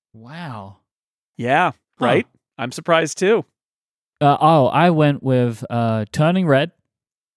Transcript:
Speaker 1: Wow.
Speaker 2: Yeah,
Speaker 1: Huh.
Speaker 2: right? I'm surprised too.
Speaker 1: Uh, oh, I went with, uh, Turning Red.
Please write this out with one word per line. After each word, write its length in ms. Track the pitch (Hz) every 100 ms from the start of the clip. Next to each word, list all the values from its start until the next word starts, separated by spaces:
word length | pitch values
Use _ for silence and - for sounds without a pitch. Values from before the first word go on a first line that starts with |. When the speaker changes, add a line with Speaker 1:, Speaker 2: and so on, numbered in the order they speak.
| _
Speaker 1:
Wow. 640 | 110 117 160 165 113 98 101 _ _ _ _ _ -
Speaker 2:
Yeah, 360 | 117 147 175 - _ _
Speaker 1:
Huh. 60 | 120
Speaker 2:
right? 200 | 143 - _ _ -
I'm 160 | 127
surprised 460 | 147 156 165 160 -
too. 260 | 190 220 - _ _ _ _ _ _ _
Speaker 1:
Uh, 160 | 143 143
oh, 260 | 156 160 127
I 200 | 139 175
went 320 | 156 147 143
with, 400 | 131 127 123 110 -
uh, 380 | 117 117 110 107
Turning 340 | - 156 185 175
Red. 260 | 135 165 - _ _ _ _ _